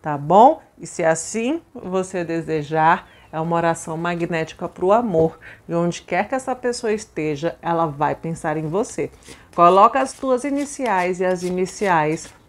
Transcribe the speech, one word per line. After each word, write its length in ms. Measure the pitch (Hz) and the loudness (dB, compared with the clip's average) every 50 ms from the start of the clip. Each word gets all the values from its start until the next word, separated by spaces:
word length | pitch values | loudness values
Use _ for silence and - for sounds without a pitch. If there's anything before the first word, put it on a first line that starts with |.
tá 160 | - 156 147 | -4 -4 -4
bom? 440 | 143 143 151 175 202 233 277 320 - - _ _ | -4 0 4 8 8 8 8 6 4 -8 _ _
E 100 | _ 156 | _ -18
se 160 | 165 - - 170 | -14 -6 0 2
assim 580 | 160 165 160 - - - 220 226 254 311 339 - _ _ | 2 2 0 -2 -6 -6 -4 -2 -2 -4 -4 -6 _ _
você 500 | 254 - 185 185 190 185 185 - 180 170 | -14 -10 -4 -4 -4 -4 -2 -4 -6 -4
desejar, 840 | 160 165 165 160 156 160 156 147 139 160 160 156 160 175 185 - - - - - _ | -4 -4 -4 -4 -2 -4 -4 -4 -2 0 2 4 4 4 2 0 -16 -20 -20 -20 _
é 80 | - 156 | -8 -6
uma 160 | 160 170 170 | -4 -2 0
oração 420 | 170 165 170 165 160 - 170 160 | 0 2 0 0 -2 -6 -8 -8
magnética 720 | 160 170 175 175 170 170 170 175 160 160 156 - - 180 170 | -6 -4 -4 -2 -2 -4 -2 -2 -4 -4 -6 -8 -10 -12 -12
pro 220 | - - 180 185 | -6 -2 2 4
amor. 460 | 202 233 247 226 170 160 160 160 - - - - - - _ | 4 4 4 2 2 2 2 2 0 -8 -20 -20 -20 -20 _
E 60 | - 165 | -4 -2
onde 280 | 170 175 175 165 - | 0 0 0 -2 -6
quer 260 | - - 180 175 202 | -8 -4 -2 -2 -2
que 80 | 208 269 | -2 -4
essa 200 | 262 262 - 254 | -6 -4 -6 -8
pessoa 380 | 247 - 247 240 - - 220 214 | -4 -4 -6 -4 -2 -2 -2 -2
esteja, 640 | 214 214 _ _ - 156 156 151 139 160 170 - _ | -2 -6 _ _ -4 -4 -4 -4 -2 -4 -6 -6 _
ela 240 | - 165 170 165 165 | -4 -2 0 0 0
vai 300 | 160 139 139 151 143 139 | -2 -2 -2 -2 -2 -2
pensar 420 | - - 165 165 160 - 165 151 | -4 -6 -8 -8 -6 -4 -4 -4
em 100 | 156 156 | -2 -4
você. 440 | 151 156 196 247 - - - 143 - - - - - - - - _ - | -4 -2 -4 -4 -4 -4 -6 -6 -6 -8 -18 -20 -20 -20 -20 -20 _ 2
Coloca 440 | - 170 175 185 190 208 233 247 269 | 6 6 8 8 8 6 6 4 2
as 140 | 262 269 - | -2 -2 -6
tuas 300 | - - 262 254 247 233 | -6 -2 -2 -2 0 -2
iniciais 760 | 285 277 285 294 269 - - 269 226 190 185 180 180 185 175 | -4 -4 -4 -4 -6 -6 -6 -4 -2 0 0 0 -2 -2 -2
e 60 | 185 | 0
as 180 | 185 185 175 180 | 0 0 -2 -2
iniciais 840 | 180 180 180 185 180 - - 214 196 175 160 151 156 160 175 - - - - _ | -4 -2 -2 -2 -4 -4 -4 0 2 2 2 2 0 -2 -4 -6 -16 -20 -20 _